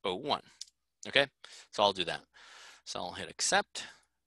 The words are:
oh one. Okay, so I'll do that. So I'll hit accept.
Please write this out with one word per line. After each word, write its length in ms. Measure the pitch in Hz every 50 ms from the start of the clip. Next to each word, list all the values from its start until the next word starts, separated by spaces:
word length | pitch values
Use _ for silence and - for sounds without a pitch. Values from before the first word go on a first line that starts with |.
| -
oh 100 | 98 92
one. 300 | 107 151 143 101 - - - - - - - _ _ _ _ _ _ -
Okay, 180 | 92 - 135 139 139 _ _ - - - - - _
so 100 | - -
I'll 120 | 104 101 92
do 100 | 92 85
that. 180 | 80 78 71 - _ _ - - - - - - - - - -
So 140 | - - 101
I'll 140 | 92 90 87
hit 160 | 95 87 78
accept. 560 | - - - - 180 202 202 _ - - - - - - _ _ _ _ _